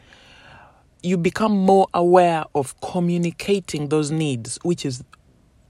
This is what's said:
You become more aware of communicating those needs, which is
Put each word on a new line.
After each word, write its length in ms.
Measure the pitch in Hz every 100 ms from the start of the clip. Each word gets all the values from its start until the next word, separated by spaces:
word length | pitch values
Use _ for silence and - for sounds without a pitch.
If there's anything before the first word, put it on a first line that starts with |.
| _ - - - - - - _ _ _
You 160 | 175 185
become 360 | 175 - 220
more 340 | 202 190 196 190
aware 480 | 175 175 180 175 160 -
of 220 | 147 131 -
communicating 1080 | - 180 175 175 170 - - 202 - 151 147
those 240 | 156 147
needs, 480 | 160 151 120 113 -
which 200 | 175 170
is 200 | 143 127 - - _ _ _ _